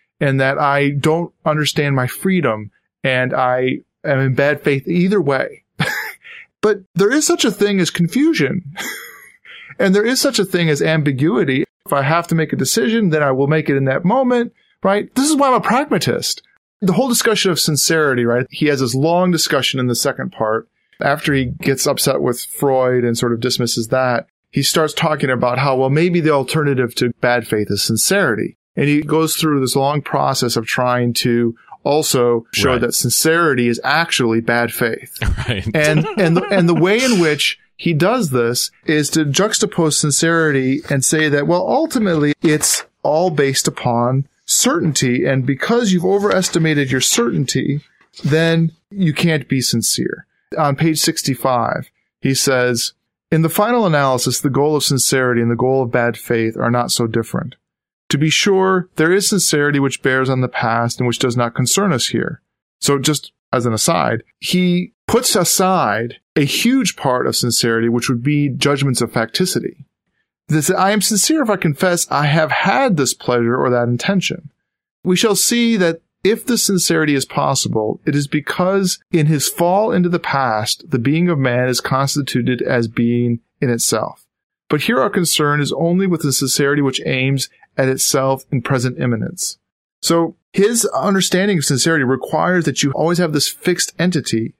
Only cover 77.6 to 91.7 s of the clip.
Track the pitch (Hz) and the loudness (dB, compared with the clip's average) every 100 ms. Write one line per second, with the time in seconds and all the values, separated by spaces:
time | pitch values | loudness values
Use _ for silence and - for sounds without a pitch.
77.6 | 117 113 107 - 156 143 143 147 - - | -2 -2 -2 -4 -2 -2 -2 -4 -4 -2
78.6 | 180 196 185 - - 170 151 151 - - | 0 0 -2 -4 -2 0 2 2 -2 0
79.6 | 175 190 220 185 175 170 - 139 127 107 | 0 2 2 2 0 0 -2 -2 0 -2
80.6 | 110 - - 127 123 160 180 151 131 123 | -2 -6 -4 -2 0 2 2 0 0 0
81.6 | 127 123 - 135 139 147 131 127 123 123 | 0 -2 -2 -2 -2 -4 -2 -2 -2 -2
82.6 | - 123 113 120 117 120 120 117 _ - | -2 -2 -2 -2 0 0 0 -2 _ -4
83.6 | 131 117 - 110 - - _ _ _ _ | -2 -2 -2 -2 -4 -10 _ _ _ _
84.6 | - 151 - 254 214 185 165 - 147 147 | -4 -2 0 0 2 0 0 0 0 0
85.6 | 139 135 170 185 196 165 143 - 131 - | -2 -2 0 2 0 0 0 -2 -2 0
86.6 | 143 147 139 - - 131 131 135 - _ | 2 2 0 -2 -4 -2 0 -2 -4 _
87.6 | _ - 131 131 - 139 135 131 - 135 | _ -2 -2 0 0 0 0 -2 -2 -4
88.6 | - 131 123 - 127 113 117 - - - | -2 -2 -2 -2 -4 -2 -6 -8 -10 -10
89.6 | _ _ _ - - 170 165 - _ - | _ _ _ -8 0 0 0 -6 _ 0
90.6 | 208 233 - 135 202 196 - 185 202 175 | 2 2 -2 -2 0 0 0 0 0 0
91.6 | 139 | 0